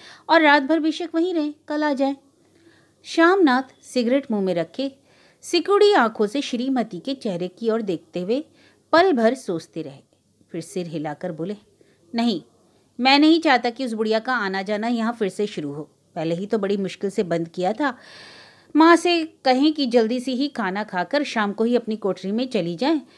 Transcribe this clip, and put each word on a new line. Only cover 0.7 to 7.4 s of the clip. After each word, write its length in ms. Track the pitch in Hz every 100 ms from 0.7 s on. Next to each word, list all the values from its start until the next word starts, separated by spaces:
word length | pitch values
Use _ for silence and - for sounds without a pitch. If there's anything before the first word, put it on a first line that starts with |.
| 320
बेशक 280 | 311 302 339
वहीं 200 | 330 359
रहें, 200 | 339 302 294 -
कल 160 | 302
आ 80 | 302
जाएं।" 240 | 254 269 277 _ _ _ _ _ _ _ _
श्यामनाथ 800 | - - 330 392 320 247 262 _
सिगरेट 460 | - 254 233 269 277
मुंह 140 | 214
में 100 | 190
रखे 440 | 175 165 - 269 - _ _ _ _
सिकुड़ी 500 | - 349 339 403 403
आंखों 340 | 392 226 220 208
से 140 | 285
श्रीमती 600 | - 240 254 254 226 175
के 140 | 202
चेहरे 340 | 269 226 175